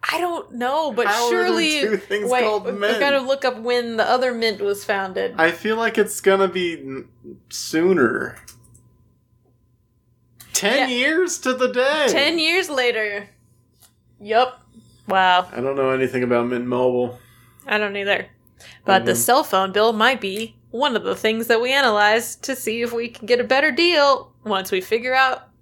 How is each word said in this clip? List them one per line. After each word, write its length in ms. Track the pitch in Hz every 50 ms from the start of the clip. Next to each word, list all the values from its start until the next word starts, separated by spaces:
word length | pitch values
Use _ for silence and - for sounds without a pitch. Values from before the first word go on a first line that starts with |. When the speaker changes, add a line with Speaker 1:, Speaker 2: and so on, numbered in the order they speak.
| - -
Speaker 1:
I 80 | - 330
don't 360 | 349 349 339 339 - - -
know, 360 | 240 240 247 269 311 320 294
but 140 | 220 220 233
Speaker 2:
How 200 | 208 208 233 240
are 40 | 240
there 160 | 240 - 359
Speaker 1:
surely, 340 | - - - 330 311 302 294
Speaker 2:
two 160 | 277 214 220
things 340 | 190 - - 196 208 208 240
Speaker 1:
wait, 120 | 247 247
Speaker 2:
called 220 | 240 214 214 208 185
Speaker 1:
we, 60 | -
we 60 | 240 202
Speaker 2:
Mint? 200 | 202 208 226 214
Speaker 1:
gotta 200 | 277 285 277 277
look 240 | 254 262 269 269 -
up 140 | 254 220 220
when 360 | 220 240 247 247 240 233 233
the 120 | 220 214 -
other 260 | 233 254 254 254 240
Mint 260 | 226 226 226 208 190
was 240 | 202 202 202 196 -
founded. 500 | - 208 196 196 190 185 190 196 190 - -
Speaker 2:
I 120 | 160 170
feel 240 | 165 170 - 214 220
like 200 | 226 233 226 220
it's 240 | 226 202 - - -
gonna 280 | - 196 190 196 196 185
be 260 | 175 185 180 170 165 147
n-, 280 | 135 135 135 135 - - _ _ _ 143 135 - _ _
sooner. 880 | - - - - - 160 170 185 190 165 131 113 117 - 127 120 - - - - - - _ _ _ - _ _ _ _ _ _ _ _ _ _ _ _ _ _ _ _ _ _ _ _ _ _ _ _ _ _ _ _ _ _ _ _ - -
Ten 380 | - - 196 202 240 277 262 262
Speaker 1:
Yeah. 60 | 247
Speaker 2:
years 420 | 240 254 285 320 330 370 330 - -
to 160 | - 254 254
the 140 | 254 254 247
day! 340 | - 247 254 269 294 311 294 240
Speaker 1:
Ten 280 | 185 320 277 302 330 339
years 300 | 311 320 339 381 349 -
later. 600 | 302 262 247 240 220 220 214 208 202 202 202 - _ _ _ _ _ _ _ _ _ _ _ _ _ _ _ _ _ _
Yup. 420 | 208 208 214 226 254 254 - - _ _ _ - _ _ _ _ _ -
Wow. 400 | 190 190 185 185 180 180 180 -
Speaker 2:
I 80 | - 120
don't 160 | 123 135 139
know 140 | 139 131 131
anything 320 | 131 131 131 127 127 127
about 240 | 127 120 123 120 120
Mint 200 | 123 123 120 123
Mobile. 520 | 123 123 123 127 127 127 123 123 117 113 - - - - _ - _ _ _ -
Speaker 1:
I 120 | 277 214 208
don't 180 | 214 202 196
either. 300 | 202 196 196 196 180 185 - _ _ _ _ _ _ - - - - _
But 200 | - 190 190 190
the 80 | -
Speaker 2:
Mm-hmm. 80 | - 233
Speaker 1:
cell 240 | - - 240 285 302
phone 280 | - - 190 190 190
bill 200 | 190 208 214 226
might 280 | 226 214 220 247 269 233
be 360 | - 196 190 208 220 226 - _ _ _
one 260 | - 226 277 294 240
of 60 | 208 170
the 120 | 190 190
things 300 | 185 - 220 220 226 233 226
that 120 | 233 220
we 120 | 240 254
analyze 640 | 269 285 277 240 214 208 208 208 214 233 226 - -
to 180 | _ - - 269
see 260 | 254 - 226 220 233
if 100 | 240 233
we 160 | 233 233 240 240
can 180 | 233 - -
get 140 | 208 240 247
a 40 | 240
better 260 | 220 262 269 302 311
deal 640 | 240 285 339 349 349 302 285 285 269 - - - _ _ _
once 260 | 214 208 190 190 190
we 100 | 202 185
figure 340 | 185 - 226 233 240 254 262
out 340 | 262 262 262 254 - - _ _ _